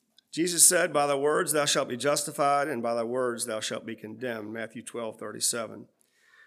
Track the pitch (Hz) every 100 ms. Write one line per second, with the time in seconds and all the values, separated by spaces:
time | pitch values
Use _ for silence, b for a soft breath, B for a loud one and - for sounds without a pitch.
0 | _ _ _ 147 180 170 - 175 170 147
1 | 143 139 147 165 165 147 147 156 135 120
2 | 139 147 - 147 139 143 147 120 117 117
3 | 117 127 123 117 113 110 - 113 110 117
4 | 107 110 123 110 107 113 110 120 110 120
5 | 113 107 110 117 - 120 110 104 - _
6 | b b b b